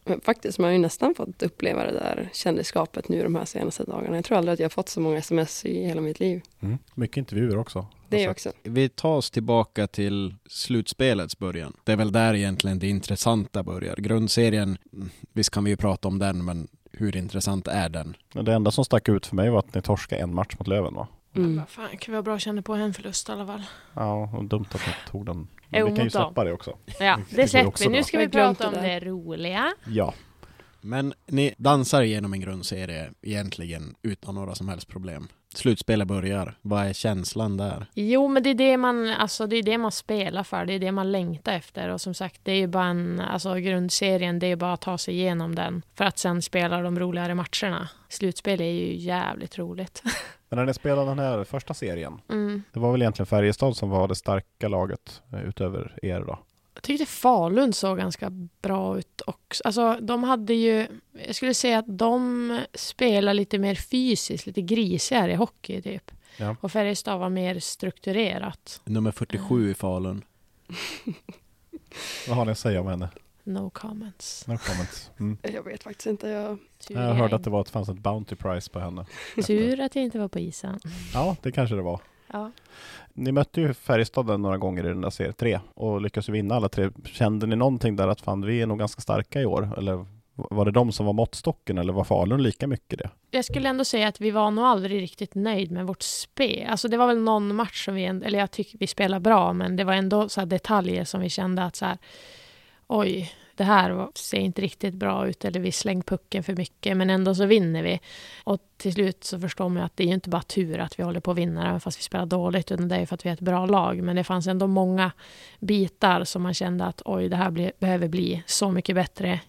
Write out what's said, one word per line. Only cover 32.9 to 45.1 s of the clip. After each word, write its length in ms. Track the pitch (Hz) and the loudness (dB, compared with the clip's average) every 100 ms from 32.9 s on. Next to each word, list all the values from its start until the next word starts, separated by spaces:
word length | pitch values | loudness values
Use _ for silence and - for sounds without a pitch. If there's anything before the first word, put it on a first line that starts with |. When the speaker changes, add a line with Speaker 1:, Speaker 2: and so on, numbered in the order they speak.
| 80 78 - | -8 -10 -12
Speaker 3:
egentligen 760 | 101 104 98 - 85 82 78 - | -6 -4 -4 -6 -8 -8 -10 -8
utan 340 | 113 98 - 98 | -6 -6 -8 -8
några 200 | 95 95 | -8 -8
som 140 | 95 | -8
helst 180 | 87 - | -8 -10
problem. 400 | 95 92 73 - _ - - | -12 -10 -10 -14 _ -16 0
Slutspelet 520 | 131 107 - 110 95 | 2 2 2 0 2
börjar. 500 | 98 92 98 90 - | 0 -2 -2 -4 -8
Vad 220 | 101 101 98 | -2 0 0
är 80 | |
känslan 640 | 95 110 95 87 - 110 98 | 0 -2 -2 -2 -2 -2 -2
där? 280 | 101 - - | -2 -6 -8
Speaker 4:
Jo, 340 | - 208 262 277 | -4 2 4 6
men 160 | 269 | 4
det 60 | 262 | 4
är 40 | |
det 240 | 254 262 254 | 4 6 6
man, 320 | 247 240 220 | 4 2 0
alltså, 380 | 220 214 - 214 | 0 -2 -2 -2
det 80 | 226 | 0
är 80 | |
det 140 | 208 233 | 0 0
man 140 | 220 | 0
spelar 520 | - - 214 190 180 | -4 -4 -2 -2 -4
för. 220 | 190 185 175 | -4 -4 -2
Det 80 | |
är 60 | 196 | -2
det 120 | 185 | -2
man 200 | 196 190 | -2 0
längtar 420 | 196 175 160 - | 0 -2 -4 -4
efter. 360 | 180 - 190 180 | -4 -6 -8 -6
Och 120 | 180 | -6
som 120 | 185 | -6
sagt, 260 | 175 185 - | -8 -8 -8
det 80 | - | -2
är 40 | 190 | 0
ju 120 | 185 | 2
bara 180 | 185 180 | 2 2
en, 340 | 175 175 175 | 0 -2 -4
alltså, 340 | - 180 190 180 | -4 -4 -4 -2
grundserien, 840 | 185 185 180 - 196 185 180 175 | 0 0 0 0 2 2 2 0
det 80 | 180 | 0
är 80 | 175 | 0
bara 180 | 180 | 0
att 80 | 175 | -2
ta 160 | - 180 | -4 -6
sig 160 | - | -4